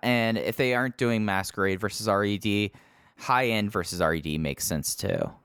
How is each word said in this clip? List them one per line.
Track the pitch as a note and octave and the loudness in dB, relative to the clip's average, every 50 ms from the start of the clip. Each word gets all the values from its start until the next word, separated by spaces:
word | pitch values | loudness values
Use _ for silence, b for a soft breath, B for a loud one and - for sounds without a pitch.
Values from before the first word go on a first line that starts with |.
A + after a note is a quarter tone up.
| - | 0
and | A#2+ B2 A#2+ A2+ A2+ A2+ | 2 2 4 2 2 0
if | G#2+ - E2+ A2+ | 0 -2 -2 0
they | - C#3 B2+ B2 | 0 0 2 2
aren't | B2 B2+ C3 A#2+ - | 2 0 -2 -2 0
doing | B2+ A#2+ A#2 A2 G#2+ | 0 2 2 2 0
Masquerade | G#2 G2 F#2+ F#2+ - - - G2 G2 F#2+ F#2 | 0 0 0 -2 -4 -2 0 0 2 2 0
versus | G#2+ G2+ - - G#2+ | -2 -4 -4 -4 0
R | A2 G2 G2 G#2 | 2 2 2 2
E | G#2 G#2 | 2 0
D, | F#2+ - G#2+ G2+ G#2 G#2 G2+ b b b b b b b b b | 0 0 0 2 2 0 0 b b b b b b b b b
High | - - - B2+ B2+ C3 | -12 -2 0 2 2 2
End | A#2 A2+ G#2+ G#2 G2+ G2+ | 2 0 0 0 0 -2
versus | G2+ E2+ - F#2 F2 F2+ | -2 -4 -2 -2 0 2
R | D#2 E2 | 2 2
E | E2 | 0
D | D2 D#2 D2+ | -2 -2 -2
makes | D#2 D#2 C#2+ C#2 - - | -2 -2 -2 -4 -4 -4
sense | - E2+ D2+ - - - | -4 -4 -2 -4 -4 -6
too. | - - - G1+ G1+ - - - - _ | -4 -2 -2 0 0 -2 -4 -6 -12 _